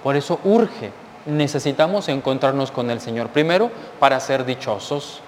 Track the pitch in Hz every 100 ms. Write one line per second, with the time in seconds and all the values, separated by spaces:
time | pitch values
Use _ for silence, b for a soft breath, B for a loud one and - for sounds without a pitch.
0 | 143 143 143 170 190 220 226 - 101 -
1 | - - - 151 143 143 143 135 156 202
2 | - 139 135 135 147 135 131 - 123 120
3 | 120 113 117 147 156 180 233 B B -
4 | 139 131 127 135 127 127 - - - 143
5 | - -